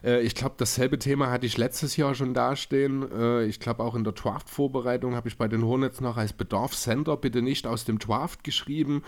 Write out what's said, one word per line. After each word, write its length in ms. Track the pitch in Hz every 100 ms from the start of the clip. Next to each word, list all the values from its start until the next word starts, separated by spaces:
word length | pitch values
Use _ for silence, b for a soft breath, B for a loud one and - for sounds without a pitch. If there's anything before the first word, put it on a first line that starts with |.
Äh, 180 | 120 123
ich 120 | 117
glaub, 240 | - 135 -
dasselbe 400 | 120 - 127 139
Thema 320 | 135 139 135
hatte 160 | 123 127
ich 120 | 113
letztes 360 | 120 - 143 -
Jahr 200 | 143 131
schon 180 | 135
dastehen. 760 | 127 123 135 - 139 139 135 135
Äh, 340 | 107 117 120 110
ich 140 | -
glaub, 200 | - 117
auch 140 | 117
in 100 | 117
der 100 | 110
Draft-Vorbereitung 1000 | 98 120 113 - - 143 131 123 123 127
hab 140 | 123 117
ich 100 | -
bei 100 | 113
den 160 | 113
Hornets 380 | 113 127 131 -
noch 160 | 127 113
als 160 | 107
Bedarf 420 | - 95 98 127 -
Center 420 | - 117 156 143
bitte 260 | 135 120
nicht 240 | 123 139 117
aus 180 | 113 -
dem 140 | 110
Draft 440 | 107 113 165 -
geschrieben. 600 | - - - 151 143 143